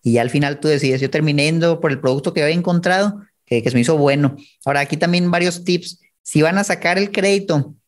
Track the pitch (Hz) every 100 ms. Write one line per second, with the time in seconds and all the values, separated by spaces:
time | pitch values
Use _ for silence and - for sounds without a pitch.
0 | 120 117 123 147 143 147 156 147 139 131
1 | 135 151 156 143 147 165 165 165 160 135
2 | 135 135 160 170 147 170 180 175 180 185
3 | 208 208 - _ _ 117 120 123 120 156
4 | 143 139 143 139 - _ 139 143 143 -
5 | 170 175 175 175 180 175 175 180 - -
6 | _ _ - 156 156 190 202 175 220 185
7 | 196 202 196 202 196 156 135 -